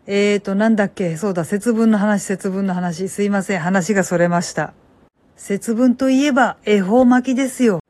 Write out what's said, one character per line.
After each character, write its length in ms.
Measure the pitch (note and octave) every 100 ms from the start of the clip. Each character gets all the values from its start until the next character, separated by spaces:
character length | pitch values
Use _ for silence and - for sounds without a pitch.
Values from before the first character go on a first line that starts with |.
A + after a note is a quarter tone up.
| -
え 300 | G3+ G3+ G3+
ー 40 |
と、 140 | G3
な 160 | G3 A3
ん 60 | A3
だ 80 |
っ 80 | G3+
け？ 240 | - F3+ D#3+
そ 120 | G#3
う 40 |
だ、 100 | F3+
節 300 | D#3 G3+ A#3
分 160 | A3 A3+
の 80 | G#3+
話、 240 | G#3 G#3
節 300 | - F#3+ G3+
分 160 | F#3+ G3
の 80 | F3+
話。 340 | F3+ E3 F#3+
す 140 | -
い 80 | G3+
ま 100 | G3+
せ 140 | F3+ G3
ん、 40 |
話 340 | D#3+ F#3+ E3+ G3
が 80 |
そ 160 | F3 F3
れ 80 | F3
ま 160 | F3
し 100 | F3
た。 220 | - D3+ _ _ _ _ _ _ _
節 380 | - G3+ G#3+
分 220 | A3+ B3+ B3
と 160 | C4
い 120 | C4
え 80 | D4
ば、 260 | C4+ A3+ -
恵 180 | - G#3
方 220 | F#3 A#3
巻 300 | B3+ B3 B3
き 20 | B3
で 120 | C4+
す 160 | -
よ。 160 | B3 F3 -